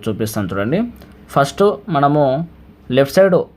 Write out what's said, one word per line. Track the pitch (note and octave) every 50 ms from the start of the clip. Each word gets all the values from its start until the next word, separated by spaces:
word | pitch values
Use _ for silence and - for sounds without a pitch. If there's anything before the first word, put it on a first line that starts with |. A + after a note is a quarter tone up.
| - A2+
చూపిస్తాను | G2+ A2+ A2+ G#2 - A2 G2
చూడండి. | F2 F#2+ G2 G2+ A#2 D3+ G#3 A#3+ A#3+ - - - - - - - -
ఫస్ట్ | - C#3+ C#3 C#3 - - G3+ G#3 F#3+ - - G#3+
మనము | D#3+ C#3 C#3+ C#3+ D3 D3+ C#3+ C3 C3 D3+ E3+ - - - - - - _ - -
లెఫ్ట్ | B2 C3+ C#3 C#3 -
సైడ్ | F#3+ G3 F#3+ F3+ D3+ - - -